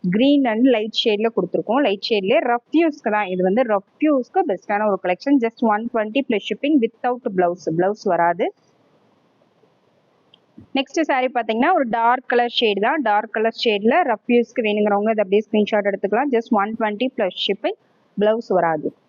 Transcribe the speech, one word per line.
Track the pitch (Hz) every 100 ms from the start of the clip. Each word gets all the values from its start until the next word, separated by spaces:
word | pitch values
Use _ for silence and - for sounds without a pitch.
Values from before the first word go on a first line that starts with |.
| 180
green | 196 269 285 254
and | 214 262
light | 226 220 -
shade-ல | 233 208 226 220
கொடுத்திருக்கோம். | 175 - - 247
லைட் | 277 196 -
ஷேட்லயே | 214 190 285 269
ரஃப் | 240 _ 302
யூஸ்க்கு | 339 294 226
தான். | 208 196
இது | 185
வந்து | 185 214
ரஃப் | 254 202 _ _
யூஸ்க்கு | 302 277 240 370 349
பெஸ்டான | 180 - 208 214
ஒரு | 190
கலெக்ஷன். | 180 180 269 285
Just | 226 226
ஒன் | 233 208 233
டுவெண்ட்டி | 226 214 226 269
plus | 208 -
shipping | 208 285 311 226
without | _ 254 247 247 185
blouse, | 175 175 - 165
பிளவுஸ் | 185 208
வராது. | 202 170 170 170 311 - _ _ _ _ _ _ _ _ _ _ _ _ _ _ _ _ _ _ _ - -
நெக்ஸ்ட் | 269 269 339 311
சாரீ | 269 254 240
பாத்தீங்கன்னா, | 220 226 294
ஒரு | 359 247
டார்க் | 233 233 254 _
கலர் | 240 240 -
ஷேடு | 226 196
தான். | 220 311
டார்க் | 233 208 220
கலர் | 226 226 -
ஷேட்ல | 240 208 214 311 320
ரஃப் | 214 -
யூஸ்க்கு | 240 233 - 214
வேணுங்கிறவங்க | 208 208 202 214
இதை | 220
அப்படியே | 190 202 220
ஸ்கிரீன்ஷாட் | 214 208 214 202
எடுத்துக்கலாம். | 196 196 208 294
Just | 233 226
ஒன் | 214 202 220
டுவெண்ட்டி | 220 208 262 -
plus | 190 - -
shipping, | 196 320 440 _ _ _ -
பிளவுஸ் | 208 226 - 185
வராது. | 170 156 147 _